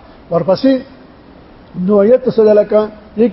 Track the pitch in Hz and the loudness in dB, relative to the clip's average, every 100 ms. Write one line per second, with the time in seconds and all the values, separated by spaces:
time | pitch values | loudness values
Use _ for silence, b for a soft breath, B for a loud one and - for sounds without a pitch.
0 | B B - 170 165 185 262 262 - - | B B -6 -6 -2 0 0 -2 -4 -20
1 | - - - - - - - 170 185 208 | -20 -20 -20 -20 -20 -20 -18 -8 0 2
2 | 208 254 254 226 214 208 208 214 214 - | 4 2 0 0 2 2 2 0 -2 -10
3 | - 208 233 | -14 -4 -2